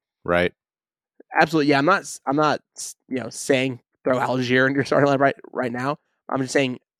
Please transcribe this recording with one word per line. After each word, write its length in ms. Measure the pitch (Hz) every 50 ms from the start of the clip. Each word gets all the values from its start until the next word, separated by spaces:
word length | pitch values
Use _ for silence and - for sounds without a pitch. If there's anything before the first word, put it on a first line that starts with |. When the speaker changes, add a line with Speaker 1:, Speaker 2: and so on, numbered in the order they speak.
| _ _ _ _ -
Speaker 1:
right? 300 | 87 87 87 90 87 - _ _ _ _ _ _ _ _ _ _ _ _ _ - - - -
Speaker 2:
Absolutely. 300 | 170 156 165 156 139 147
Yeah, 100 | 143 139
I'm 60 | 139
not 160 | 175 196 180
s-, 180 | 139 - - - -
I'm 80 | 131 139
not 260 | 151 151 147 120 - _ _ _
s-, 180 | - - - - _ _
you 120 | - 131 123
know, 100 | 110 117
saying 500 | - - - - 139 127 131 135 123 117 _ _ _ _ -
throw 140 | 139 127
Allgeier 480 | - 120 123 127 131 123 120 127 131 131
into 120 | 131 139
your 80 | 139 131
starting 240 | - 151 139 139 143
lineup 100 | 139 131
right, 160 | 139 139 - - - -
right 200 | - - 127 123
now. 260 | 120 123 131 139 151 - _ _ _ _ _ -
I'm 120 | 127 135
just 120 | 131 123 -
saying 260 | 143 135 127 123 - _ _ _